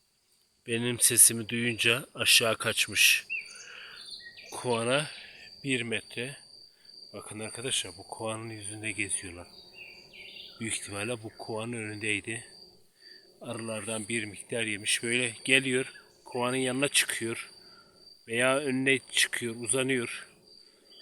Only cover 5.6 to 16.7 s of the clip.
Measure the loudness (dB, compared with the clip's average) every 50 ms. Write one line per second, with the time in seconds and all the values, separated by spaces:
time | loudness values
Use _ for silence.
5.6 | -2 0 0 0 0 -2 -4 -4 -4 -6 -8 -8 -6 -6 -8 -12 -18 -20 -20 -20
6.6 | -20 -20 _ _ _ -20 -20 -20 -20 -16 -16 -14 -14 -12 -10 -10 -10 -10 -10 -8
7.6 | -6 -2 -2 -2 -2 -4 -10 -16 -14 -14 -10 -6 -6 -4 -4 -4 -6 -8 -10 -10
8.6 | -10 -12 -12 -6 -6 -6 -2 -2 -2 -2 -4 -6 -6 -10 -12 -14 -16 -16 -18 -20
9.6 | -20 -20 -20 -18 -18 -18 -20 -20 -20 -20 -20 -18 -18 -16 -16 -16 -18 -18 -12 -8
10.6 | -6 -6 -6 -6 -6 -8 -6 -6 -4 -4 -6 -6 -8 -12 -14 -14 -10 -8 -6 -6
11.6 | -6 -6 -6 -6 -6 -8 -8 -4 -2 0 0 0 -2 -4 -6 -8 -8 -14 -20 -20
12.6 | -20 -20 -20 -20 -20 _ _ _ -20 -20 -20 -20 _ -20 -20 -14 -10 -8 -8 -6
13.6 | -6 -6 -6 -6 -4 -4 -4 -4 -4 -2 -2 -2 -2 -4 -8 -12 -10 -6 -2 -2
14.6 | 0 0 -2 -2 0 0 0 0 2 2 2 2 2 0 -4 -6 4 6 6 6
15.6 | 6 4 2 0 0 -2 -8 -16 -20 -20 -20 _ _ -8 -4 0 0 2 2 2
16.6 | 2 0